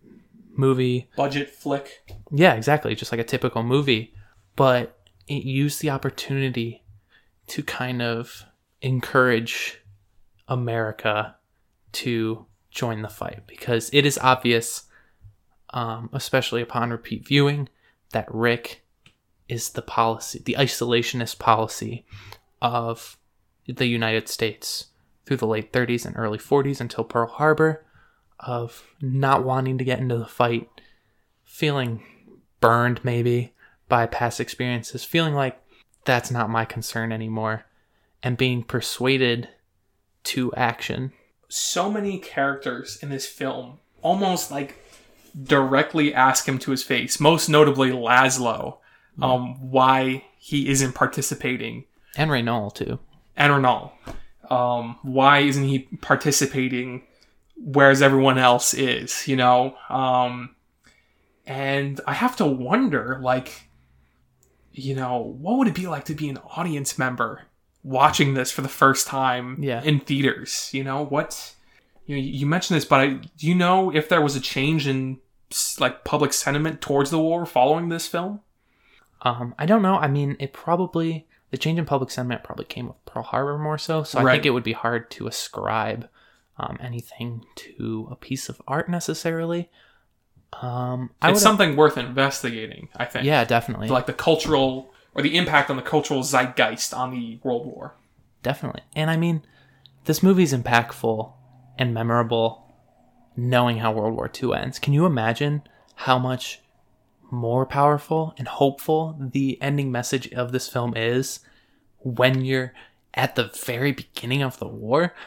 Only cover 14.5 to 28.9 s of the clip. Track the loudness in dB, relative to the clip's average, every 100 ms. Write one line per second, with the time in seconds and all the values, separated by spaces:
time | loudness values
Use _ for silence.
14.5 | 2 0 -8 -14 _ _ _ -20 _ _
15.5 | _ _ -8 -8 -8 -10 -8 -2 0 0
16.5 | -4 -4 -2 -2 -4 -8 -10 0 4 4
17.5 | 2 -6 _ _ _ _ -6 -6 0 2
18.5 | 0 -2 -18 _ _ _ _ _ _ -10
19.5 | -8 -8 -8 -6 0 0 0 -8 -12 -6
20.5 | -2 0 0 0 0 0 -4 -6 -4 2
21.5 | 2 2 -6 -10 -10 -14 -20 -20 -20 _
22.5 | -6 -2 -2 -4 -6 -12 -20 _ _ _
23.5 | _ -12 -4 -2 0 0 -2 -4 -4 -4
24.5 | -4 -10 -10 -12 _ _ _ -6 -2 0
25.5 | -2 -2 -2 0 -2 -4 -6 -4 -4 2
26.5 | 2 2 -2 -6 -6 -4 -2 -2 2 2
27.5 | 4 2 0 _ _ _ _ _ _ -8
28.5 | -6 -8 -12 -20